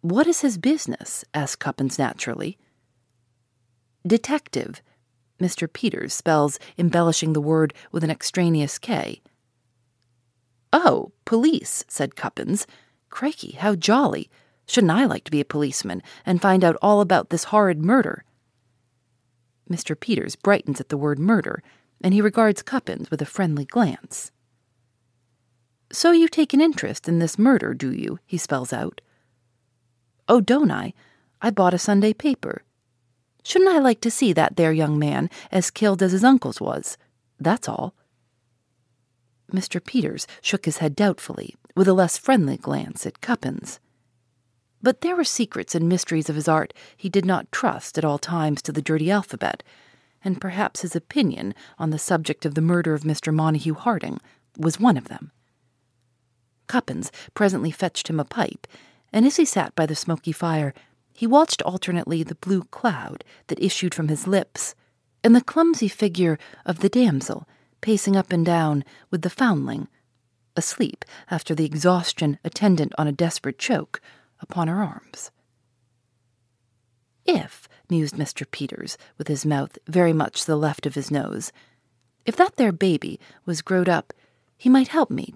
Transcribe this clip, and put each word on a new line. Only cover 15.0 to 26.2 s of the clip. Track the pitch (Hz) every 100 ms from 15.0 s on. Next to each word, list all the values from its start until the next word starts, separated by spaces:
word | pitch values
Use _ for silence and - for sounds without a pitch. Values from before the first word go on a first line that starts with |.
like | 262 165
to | -
be | 151
a |
policeman | 143 151 147 135 101 90 - -
and | - 180
find | 196 190
out | 175 160
all | 202 208
about | 202 180 -
this | 170 -
horrid | 214 202 156
murder?" | 160 262 - - - _ _ _ _ _ _ _ _ _ _ _ _ _ _
Mister | 175 - 156
Peters | - 208 - -
brightens | - 202 - 135
at | -
the | 143
word | 147 143
murder, | 170 220 - - _ _ _ _
and | 185
he | 196
regards | 208 214 220 202
Cuppins | - 262 - 87 -
with | 147
a | 147
friendly | - 185 147
glance. | 139 240 190 - - - - _ _ _ _ _ _ _ _ _ _ _ _ _ _ _ _
"So | - 339
you | 339